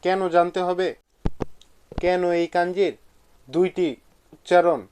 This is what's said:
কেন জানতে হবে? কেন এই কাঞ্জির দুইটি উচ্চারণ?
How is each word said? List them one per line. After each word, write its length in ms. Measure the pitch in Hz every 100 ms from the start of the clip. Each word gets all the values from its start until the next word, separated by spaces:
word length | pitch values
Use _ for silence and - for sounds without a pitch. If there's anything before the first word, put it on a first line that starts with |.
কেন 180 | 180 190 185
জানতে 320 | 175 175 185 180
হবে? 200 | 180 180 - _ _ - - - - - _ _ -
কেন 220 | 175 180 180 170
এই 60 | 170
কাঞ্জির 480 | 180 175 185 185 110 _ _ _ _ -
দুইটি 400 | 147 185 - 170 117 _ _ _
উচ্চারণ? 480 | - - 180 170 147 95